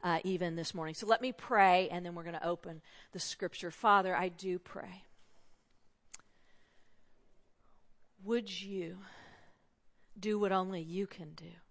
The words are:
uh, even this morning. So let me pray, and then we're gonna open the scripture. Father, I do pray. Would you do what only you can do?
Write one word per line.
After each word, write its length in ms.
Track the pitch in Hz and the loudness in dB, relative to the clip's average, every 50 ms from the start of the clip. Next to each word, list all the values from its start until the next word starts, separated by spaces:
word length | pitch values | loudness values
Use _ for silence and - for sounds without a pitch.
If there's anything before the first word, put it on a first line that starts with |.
| - | 2
uh, 180 | 180 170 165 - | 2 2 2 2
even 320 | 185 190 170 180 170 165 | 0 0 0 0 0 -2
this 200 | 170 165 - - | -2 -4 -4 -6
morning. 200 | 185 160 156 160 | -6 -6 -6 -6
So 120 | - - | -8 2
let 140 | 208 226 220 | 2 2 4
me 120 | - 262 247 | 4 -4 -6
pray, 560 | - - - 254 214 196 190 180 185 190 - | -6 -6 2 6 8 8 10 10 8 6 2
and 160 | - 175 175 | -2 -6 -6
then 80 | 175 175 | -6 -8
we're 80 | 170 165 | -8 -10
gonna 180 | 170 170 160 - | -8 -8 -4 -2
open 400 | 170 175 170 - 170 165 160 - - - - - - - | -2 -2 -4 -6 -14 -14 -14 -16 -20 -20 -20 -20 -14 -8
the 60 | 180 | -8
scripture. 540 | - - - - 196 170 - - - 175 - | -6 -6 -6 -4 -6 -6 -6 -6 -10 -10 -8
Father, 420 | - - 220 202 202 185 185 185 | 2 6 8 8 8 6 4 2
I 140 | - 180 185 | 0 0 -2
do 320 | 175 170 190 190 180 180 | -4 -6 -4 -4 -4 -4
pray. 440 | - - - - - 190 180 190 - - - - - - - - - - - _ _ _ _ - _ - _ _ _ - - - - - - _ - - - - - _ _ - - - - - - - - _ _ - - - - _ - _ _ - - - - - - - - - _ _ 190 | -4 -10 -12 -12 -12 -12 -14 -16 -18 -20 -20 -20 -20 -20 -20 -20 -20 -20 -20 _ _ _ _ -20 _ -20 _ _ _ -20 -20 -20 -20 -20 -20 _ -20 -20 -20 -20 -20 _ _ -20 -20 -20 -20 -20 -20 -20 -20 _ _ -20 -20 -20 -20 _ -20 _ _ -20 -20 -20 -20 -20 -20 -20 -20 -20 _ _ -4
Would 400 | 196 233 240 220 196 190 180 196 | 0 0 0 0 -4 -8 -10 -8
you 420 | 196 202 190 175 165 180 190 196 190 - - - - - - - - - _ _ _ _ _ _ - _ _ - _ - 214 | -6 -6 -6 -6 -6 -8 -12 -16 -18 -20 -20 -20 -20 -20 -20 -20 -20 -20 _ _ _ _ _ _ -20 _ _ -20 _ -18 -6
do 200 | 185 214 214 208 | -2 -2 0 2
what 140 | 208 196 190 | 2 4 4
only 300 | 190 185 190 190 175 160 | 2 2 0 -4 -6 -6
you 240 | 160 170 190 202 190 | -6 -4 -4 -4 -4
can 260 | - - 165 151 156 | -6 -14 -14 -16 -14
do? 180 | 160 165 170 170 170 - _ | -16 -16 -18 -18 -20 -20 _